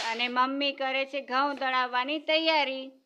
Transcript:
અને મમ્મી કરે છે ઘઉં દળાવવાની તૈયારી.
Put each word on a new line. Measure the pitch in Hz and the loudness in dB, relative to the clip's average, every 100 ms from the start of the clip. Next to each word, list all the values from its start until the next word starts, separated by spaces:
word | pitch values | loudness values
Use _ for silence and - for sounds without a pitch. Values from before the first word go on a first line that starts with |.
| 233 | -2
અને | 226 247 | -2 -2
મમ્મી | 247 262 277 277 | 2 0 0 -2
કરે | 269 269 269 269 | -2 -2 -2 -2
છે | 277 | -6
ઘઉં | 240 254 285 269 | -2 0 0 0
દળાવવાની | 262 254 254 247 254 311 | 0 0 0 0 0 -2
તૈયારી. | 302 311 320 311 269 262 262 - | 2 2 4 2 2 -2 -8 -16